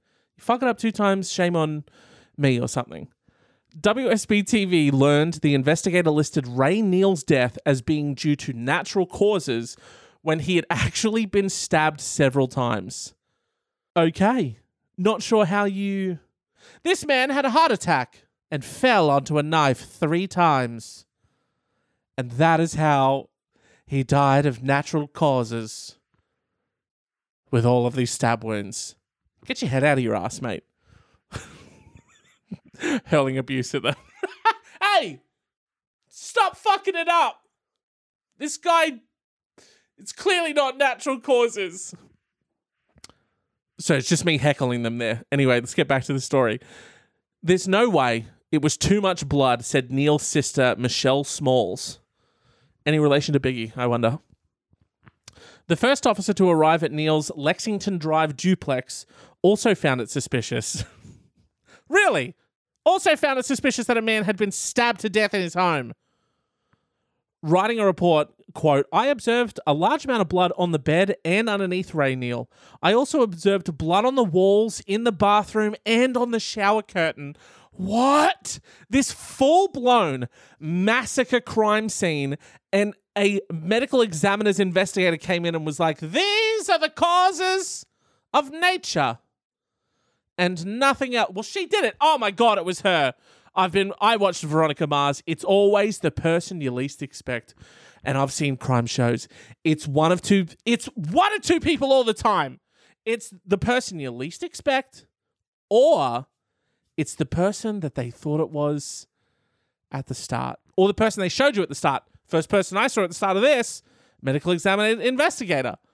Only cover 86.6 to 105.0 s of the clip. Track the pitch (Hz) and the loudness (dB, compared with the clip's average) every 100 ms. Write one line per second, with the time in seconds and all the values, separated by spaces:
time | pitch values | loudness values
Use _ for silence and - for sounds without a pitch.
86.6 | 370 339 311 - 339 349 370 330 370 381 | 0 0 0 0 2 4 2 2 -2 -2
87.6 | 359 - - _ _ _ _ 277 277 311 | -4 -12 -16 _ _ _ _ -2 -2 0
88.6 | 359 370 - 170 135 117 _ _ _ _ | 0 0 -2 -2 -2 -4 _ _ _ _
89.6 | _ _ _ _ _ _ _ - 180 180 | _ _ _ _ _ _ _ -4 -4 -4
90.6 | 180 226 277 269 269 240 208 185 220 392 | -8 -2 0 0 -2 -2 -2 -4 -10 -8
91.6 | 359 415 254 - 302 302 214 190 233 202 | -2 0 -2 0 2 2 0 2 2 2
92.6 | 170 180 196 175 135 - _ _ _ - | -2 -2 0 2 0 -2 _ _ _ -2
93.6 | 185 180 196 - 208 226 202 175 156 156 | 0 2 -2 0 2 4 2 0 -2 2
94.6 | 160 143 151 143 143 139 - 160 185 196 | 2 0 -2 0 0 -2 -6 -6 2 4
95.6 | 202 202 208 202 160 - 165 170 - 180 | 4 4 2 -2 -4 -2 0 0 -2 -6
96.6 | 135 123 135 - 139 - - 120 - - | -6 -4 -6 -8 -14 -12 -8 -8 -10 -20
97.6 | - - - _ - 135 139 - 147 131 | -20 -20 -20 _ -6 -2 -2 -2 -4 -4
98.6 | - 127 117 - 120 120 - - - - | 0 0 0 0 0 0 -6 -20 -20 -6
99.6 | 160 151 151 139 160 180 - 196 175 - | -2 -2 0 2 2 2 2 2 2 -6
100.6 | - 233 - - 151 240 403 415 - 339 | -2 -2 -4 -10 -4 2 2 0 0 0
101.6 | 320 294 269 269 233 214 226 190 139 131 | 0 0 2 4 2 0 0 0 0 -6
102.6 | _ _ _ _ - 226 - 185 180 190 | _ _ _ _ -6 -6 -6 -14 -4 -2
103.6 | 208 247 - 175 135 120 151 - 349 - | 0 -2 -2 -8 -8 -8 -10 -8 -12 -8
104.6 | - 262 262 - | -2 -2 -2 -14